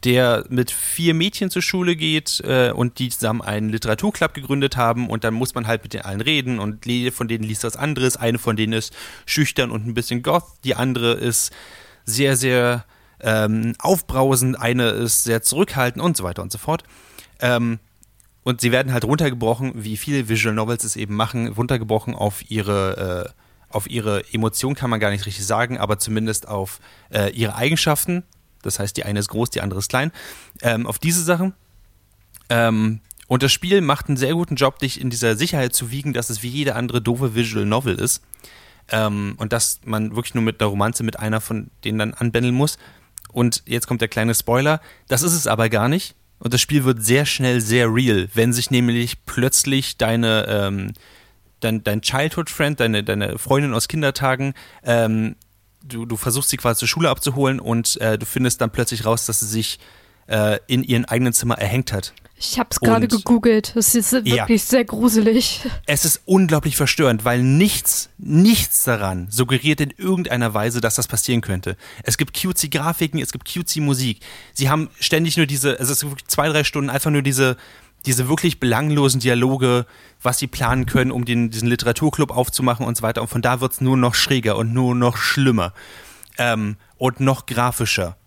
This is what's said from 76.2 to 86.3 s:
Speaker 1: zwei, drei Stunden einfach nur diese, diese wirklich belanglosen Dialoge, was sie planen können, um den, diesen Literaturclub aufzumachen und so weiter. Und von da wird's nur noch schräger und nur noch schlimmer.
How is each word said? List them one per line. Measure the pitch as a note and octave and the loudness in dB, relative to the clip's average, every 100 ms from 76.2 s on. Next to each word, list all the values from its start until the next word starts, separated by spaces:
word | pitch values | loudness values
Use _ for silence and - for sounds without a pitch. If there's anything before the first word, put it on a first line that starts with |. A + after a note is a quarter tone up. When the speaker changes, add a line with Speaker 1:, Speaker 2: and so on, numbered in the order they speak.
| - | -4
Speaker 1:
zwei, | - D3+ | 0 2
drei | D3+ | 2
Stunden | C#3+ D3 C#3 | 0 0 -2
einfach | C3 D#3+ | 0 2
nur | D3 | 2
diese, | C3+ C3 C3 B2 - - - _ - | 2 4 2 2 -8 -20 -20 _ -2
diese | B2 B2+ | 0 2
wirklich | D#3 F3 - | 2 0 0
belanglosen | B2+ A#2 D3+ D3 C#3 C3 | 0 2 2 4 4 4
Dialoge, | B2 A#2+ C3 C3+ B2+ B2 A#2+ - - _ | 2 4 2 2 2 2 0 -12 -20 _
was | B2 B2 | -2 -2
sie | C3+ | -4
planen | - A#2+ B2+ B2 | -2 0 2 2
können, | C3+ B2+ | 2 2
um | A#2+ B2 | 0 0
den, | A#2+ A#2 | 0 0
diesen | A2+ A#2 | 0 0
Literaturclub | A#2+ - - D#3 - D3 | 2 0 2 0 2 0
aufzumachen | A#2+ B2 - C3 A#2 A#2+ | 0 -2 0 0 0 -2
und | A#2 | -2
so | |
weiter. | A2+ A2 | -2 -2
Und | A2+ | -2
von | B2+ | 0
da | B2 B2 | 0 0
wird's | B2+ - | 0 0
nur | C3 C3 | 2 4
noch | B2 | 4
schräger | A2+ - C3+ A2 G#2 | 2 2 2 2 0
und | A2+ | 0
nur | A#2+ B2+ | 2 2
noch | B2 B2 A#2+ | 4 2 2
schlimmer. | - - C3+ A2+ F2 - - - - - - | -2 2 4 4 0 -4 -20 -20 -20 -20 -20